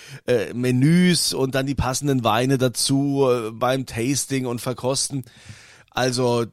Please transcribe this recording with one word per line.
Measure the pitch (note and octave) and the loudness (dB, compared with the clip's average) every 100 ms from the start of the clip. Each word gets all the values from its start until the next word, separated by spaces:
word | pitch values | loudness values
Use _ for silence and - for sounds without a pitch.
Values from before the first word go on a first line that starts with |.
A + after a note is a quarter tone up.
| - C#3 - | -20 -10 0
äh, | B2 F2 | 0 0
Menüs | G#2 B2 B2+ C#3 F3 F3+ E3+ - | -2 0 4 6 6 4 2 0
und | C#3+ C3+ | 0 -2
dann | C3+ C3+ | -2 -2
die | C3+ | -2
passenden | C#3+ C3 C#3+ C3 | -2 -2 0 0
Weine | A2+ G#2+ B2+ C3+ | 2 2 2 2
dazu, | B2+ A2 - C#3 C#3+ C#3 C3+ | 0 0 0 0 0 2 2
äh, | B2 A2 | 2 -2
beim | A2+ B2 C3+ B2 | -4 -2 -2 -4
Tasting | A#2 A#2 C#3 - C3+ B2+ | -4 -2 -2 -2 -4 -4
und | A#2+ | -6
Verkosten. | - B2 B2+ C3+ - C#3+ A#2+ - - - - - _ | -6 -6 -4 -2 -4 -6 -10 -18 -20 -20 -20 -20 _
Also | - B2+ A#2+ B2+ A#2+ A2+ | -2 -2 0 0 0 -2